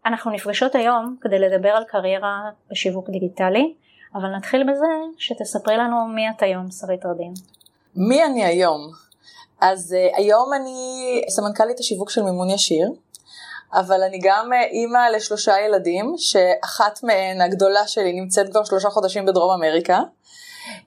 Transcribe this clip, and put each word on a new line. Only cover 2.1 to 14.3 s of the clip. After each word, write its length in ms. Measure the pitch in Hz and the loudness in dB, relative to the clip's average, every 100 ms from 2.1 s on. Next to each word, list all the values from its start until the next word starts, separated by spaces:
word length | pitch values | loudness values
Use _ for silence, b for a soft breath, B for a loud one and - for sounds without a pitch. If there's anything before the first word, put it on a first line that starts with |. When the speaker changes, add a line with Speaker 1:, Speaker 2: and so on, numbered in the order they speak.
| 190 202 202 208 208 _ | -2 -4 -6 -10 -14 _
Speaker 1:
בשיווק 380 | 190 190 185 185 | -6 -4 -4 -8
דיגיטלי, 640 | 190 180 - 185 208 311 320 b b b 202 | -6 -6 -2 0 2 0 -4 b b b -8
אבל 200 | 190 196 | -8 -8
נתחיל 280 | - 262 269 | -2 0 0
בזה 140 | 277 320 311 320 320 | 0 0 -2 -8 -10
שתספרי 600 | - 226 214 214 - 220 | -8 -8 -6 -4 0 0
לנו 280 | 240 233 226 | 0 0 -2
מי 220 | 220 220 | -4 -4
את 140 | 220 | 0
היום, 280 | 196 185 185 | 0 0 -8
שרית 340 | 185 190 185 185 | -12 -6 -6 -4
רדין. 280 | 170 175 185 _ _ _ _ _ - | -6 -8 -14 _ _ _ _ _ -2
Speaker 2:
מי 300 | 202 269 320 | 2 4 2
אני 200 | 247 190 | 2 2
היום? 360 | 175 175 151 147 165 _ _ B B B _ | 2 2 0 -6 -20 _ _ B B B _
אז, 320 | 185 190 170 | 2 2 -2
אה, 240 | 185 180 - | 2 2 4
היום 360 | 208 214 262 | 4 4 4
אני 680 | 277 262 254 254 254 254 247 - | -2 -4 -10 -10 -8 -4 -2 -2
סמנכ"לית 500 | - 208 208 220 247 | -2 -4 0 0 0
השיווק 300 | 240 196 202 | -4 -4 -2
של 120 | - | -2
מימון 280 | 196 180 185 | -2 -2 -2
ישיר, 380 | 196 - 160 190 - _ - B B B B B | 0 0 2 0 -2 _ -20 B B B B B
אבל 300 | 185 185 190 | -2 2 0
אני 160 | 190 190 | 0 2
גם, 300 | 185 | 2